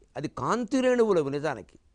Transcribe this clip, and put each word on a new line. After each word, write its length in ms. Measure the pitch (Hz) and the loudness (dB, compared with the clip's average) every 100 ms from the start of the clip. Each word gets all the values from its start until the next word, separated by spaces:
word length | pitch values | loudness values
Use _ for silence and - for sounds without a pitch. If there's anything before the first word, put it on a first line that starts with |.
| _ - | _ -10
అది 120 | 151 | -10
కాంతి 520 | - 135 220 233 262 | -6 -2 -2 0 0
రేణువులు, 400 | 254 247 220 175 | 2 4 4 4
అవి 100 | 139 | 2
నిజానికి 480 | 143 151 117 - - _ | -2 -4 -6 -12 -20 _